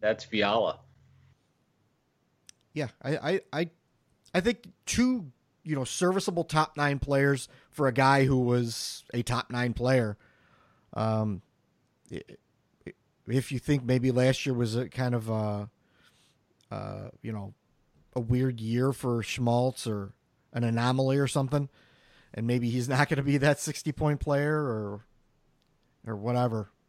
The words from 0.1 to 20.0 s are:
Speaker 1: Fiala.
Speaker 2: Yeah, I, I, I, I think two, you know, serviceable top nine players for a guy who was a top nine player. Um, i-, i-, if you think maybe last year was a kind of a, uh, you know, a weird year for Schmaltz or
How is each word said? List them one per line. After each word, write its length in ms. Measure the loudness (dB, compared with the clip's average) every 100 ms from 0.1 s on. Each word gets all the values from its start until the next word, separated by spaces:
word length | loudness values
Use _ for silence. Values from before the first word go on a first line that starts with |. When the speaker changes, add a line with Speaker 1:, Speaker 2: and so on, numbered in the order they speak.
| -2
Speaker 1:
Fiala. 560 | -2 0 2 2 0 -2 -12 _ _ _ _ _ _ _ _ _ _ _ _ _ _ _ -20 -20 _
Speaker 2:
Yeah, 160 | -8 -8 -6
I, 140 | -4 -4
I, 240 | -2 -2 -4
I, 180 | -4 -6 -8 _ _ _ _ _
I 60 | -2
think 260 | 0 -2 -8 -16
two, 460 | -4 0 2 0 -6 -16 _ _
you 100 | -6
know, 100 | -4
serviceable 600 | -4 0 2 2 0 -2
top 320 | 0 2 0 0
nine 220 | 0 0
players 500 | 0 2 4 2 -2 -18 _
for 160 | -2 0
a 40 |
guy 320 | 4 4 6
who 140 | 4 4
was 640 | 4 2 0 -4 -8 -12 -8
a 80 | -4
top 280 | -2 -2 -4
nine 220 | -2 -2
player. 440 | 0 2 2 2 -4 _ _ _ _ _ _ _
Um, 480 | -4 0 0 0 -4 -10 _ _ _ _ _ -14
i-, 80 | -14 -14 -20 _ _ _ _ -20
i-, 60 | -20 _ _ -4
if 240 | -4 -2
you 80 | -4
think 240 | 0 0
maybe 260 | 2 2 2
last 320 | 4 4 2
year 100 | 0
was 220 | 0 0 -2
a 120 | -4
kind 260 | -4 -2
of 140 | -2 -2
a, 400 | -2 -2 -4 -8 -14 _ _ _ _ _ _ _ _ -14
uh, 380 | -10 -10 -10 -12 -12
you 100 | -10
know, 220 | -8 -10 -14 _ _ _ _ _
a 60 | -4
weird 400 | 0 2 2 -2
year 320 | -2 0 2
for 300 | 0 -2 -2
Schmaltz 640 | -2 -2 2 2 2 -2 -4
or 260 | -6